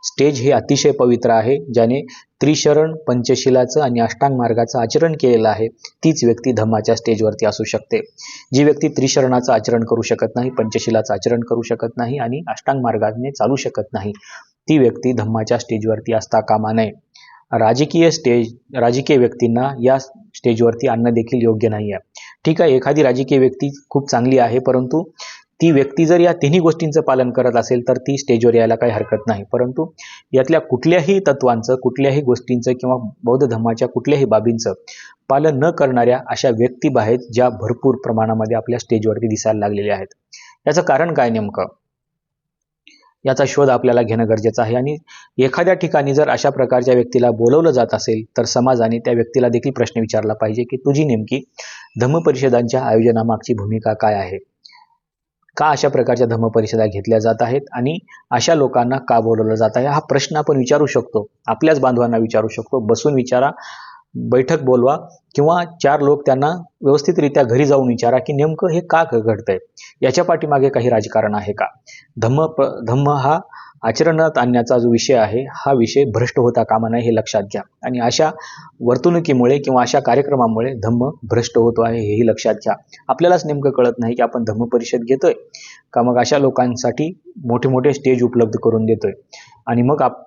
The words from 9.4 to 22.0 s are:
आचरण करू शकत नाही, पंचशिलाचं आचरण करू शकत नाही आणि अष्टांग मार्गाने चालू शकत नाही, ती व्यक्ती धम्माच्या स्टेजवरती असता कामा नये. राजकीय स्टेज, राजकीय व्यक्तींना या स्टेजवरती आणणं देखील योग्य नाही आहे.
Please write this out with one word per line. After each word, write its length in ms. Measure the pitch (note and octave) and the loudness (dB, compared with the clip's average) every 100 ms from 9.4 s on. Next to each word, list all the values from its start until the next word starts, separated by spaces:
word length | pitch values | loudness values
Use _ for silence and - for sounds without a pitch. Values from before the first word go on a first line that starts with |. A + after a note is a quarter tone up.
| B2 | 2
आचरण 300 | A#2 A2+ A#2 | 0 2 -2
करू 180 | A2+ A2+ | 0 -2
शकत 340 | A2+ A2+ A2+ A#2+ | -2 -2 -2 -2
नाही, 140 | B2+ | -6
पंचशिलाचं 640 | B2+ A2 A2+ A#2+ A2+ G#2+ | -4 -4 -2 0 -2 -2
आचरण 260 | G#2+ A#2 A#2+ | -4 -2 -2
करू 220 | A#2 A#2 | -2 -4
शकत 360 | A2+ A2 A#2 A2+ | -4 -6 -6 -6
नाही 200 | A#2 C#3+ | -6 -4
आणि 240 | A#2 C3 E3 | -6 -8 -8
अष्टांग 340 | A2 - C3+ | -8 -4 -2
मार्गाने 500 | B2 A2+ G#2 A2+ C3 | -2 -2 -2 -4 -10
चालू 240 | C#3+ B2 C3+ | -4 -2 -2
शकत 380 | B2+ - G#2 | -4 -8 -8
नाही, 180 | - G2+ G#2 - - _ _ - | -8 -8 -12 -18 -20 _ _ 0
ती 80 | D#3 | 4
व्यक्ती 360 | A#2+ A2+ B2 | 4 2 -4
धम्माच्या 440 | A#2+ G#2+ A2+ A2 A#2+ | -2 -4 -4 -2 -4
स्टेजवरती 560 | - A2 A2 A2 A2+ | -2 -4 -2 -4 -2
असता 260 | A2+ - A2+ | -4 0 -2
कामा 320 | G#2+ G#2+ G#2+ | 0 -2 0
नये. 200 | A2 A2 - _ _ - - _ | -2 -2 -6 _ _ -20 -20 _
राजकीय 580 | A#2 A2 A#2+ D3 E3+ E3 | 0 2 2 0 2 2
स्टेज, 440 | D#3+ C3 A#2+ A2+ A#2 _ C3 | 2 0 2 0 -8 _ -2
राजकीय 420 | A#2+ B2 C#3 C#3+ | 0 0 2 2
व्यक्तींना 540 | A#2+ - A#2 A#2 C3 C3+ | 2 0 -2 0 -2 -2
या 160 | A#2+ C3+ | 0 0
स्टेजवरती 880 | - - _ - B2+ A2+ A#2 A#2 C3 | -2 -20 _ -4 -2 2 2 2 -2
आणणं 260 | A#2 A#2+ | 0 0
देखील 260 | A#2 A2+ C3 | 0 0 0
योग्य 260 | A2+ A2 A2+ | 0 2 0
नाही 220 | G#2+ G#2 | -2 -6
आहे. 160 | F#2+ | -8